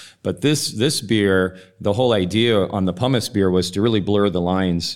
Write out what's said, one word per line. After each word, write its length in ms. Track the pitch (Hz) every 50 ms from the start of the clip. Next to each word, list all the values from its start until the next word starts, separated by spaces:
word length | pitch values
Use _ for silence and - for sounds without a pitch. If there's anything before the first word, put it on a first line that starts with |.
| - - - _ -
but 160 | 95 90 -
this, 320 | 135 147 151 143 - -
this 300 | - 107 123 156 - -
beer, 560 | 117 98 113 107 101 98 95 92 92 92 92 - - - _ -
the 100 | - 104
whole 220 | 98 123 131 120 113
idea 520 | 101 92 90 101 113 117 120 110 98 90
on 180 | - 104 101 92
the 80 | 90 87
pumice 340 | - 127 131 131 113 -
beer 220 | - - 101 95 92
was 200 | 90 92 87 90
to 100 | 90 98
really 180 | 110 117 110 104
blur 300 | 85 101 104 101 101 101
the 100 | 87 90
lines 560 | 87 90 92 95 95 90 87 85 - - -